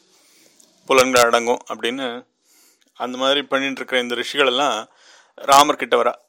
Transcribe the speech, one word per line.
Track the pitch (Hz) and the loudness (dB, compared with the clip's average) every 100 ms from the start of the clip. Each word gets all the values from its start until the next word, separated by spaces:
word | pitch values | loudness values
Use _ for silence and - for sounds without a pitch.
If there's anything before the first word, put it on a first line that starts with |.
| _ _ _ _ _ _ _ _ - | _ _ _ _ _ _ _ _ 2
புலன்கள் | 131 127 123 | 2 4 4
அடங்கும் | 117 120 117 123 - | 4 2 0 -4 -6
அப்படின்னு | 110 113 135 127 120 - _ _ _ _ _ _ | -8 -8 -6 -10 -12 -18 _ _ _ _ _ _
அந்த | - 123 127 | -12 -10 -4
மாதிரி | 135 143 | -2 -2
பண்ணிட்டு | 131 135 135 131 | -2 -4 -4 -8
இருக்கிற | 120 127 | -6 -4
இந்த | 120 120 | -4 -6
ரிஷிகளெல்லாம் | 117 143 131 123 143 110 - _ _ _ _ - | -6 -2 -2 0 -2 -4 -10 _ _ _ _ -10
ராமர்கிட்ட | - 139 147 143 123 120 | 4 6 6 0 -2 0
வரா. | 117 - | 0 -4